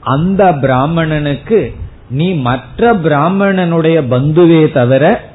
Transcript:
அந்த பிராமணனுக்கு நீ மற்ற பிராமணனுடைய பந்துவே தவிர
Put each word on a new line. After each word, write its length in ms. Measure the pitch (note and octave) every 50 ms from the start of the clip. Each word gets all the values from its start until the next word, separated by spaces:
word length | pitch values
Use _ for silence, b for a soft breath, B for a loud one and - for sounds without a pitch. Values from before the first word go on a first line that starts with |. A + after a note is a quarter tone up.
அந்த 520 | - A#2 B2+ C#3+ D#3+ F#3 G3 F#3 G#3 F#3 E3+
பிராமணனுக்கு 1200 | C#3 B2 C3 C3 B2+ C3+ D#3 E3+ E3 E3 D#3 D#3 D3+ D3 D3 D3 - - - A3 G#3 C#3+ A2+ - - - - - - - -
நீ 220 | B2 C3+ D#3+ F#3 F#3+
மற்ற 600 | D#3 B2+ A#2+ B2 B2+ - - - - A3+ A#3 A#3
பிராமணனுடைய 1080 | G3 D#3 D#3+ D3+ C#3+ C#3+ E3+ F#3+ G3 G3+ G3 G3 F#3 F3+ E3+ E3 E3 D#3+ D#3+ E3 D#3+ C#3+ A#2+
பந்துவே 640 | B2+ B2 C3+ D3 D#3 E3 F3 E3 E3+ D#3+ D#3 D3+ -
தவிர 480 | C#3 B2 A#2+ C3 C3+ D3 E3+ A#3 - - - -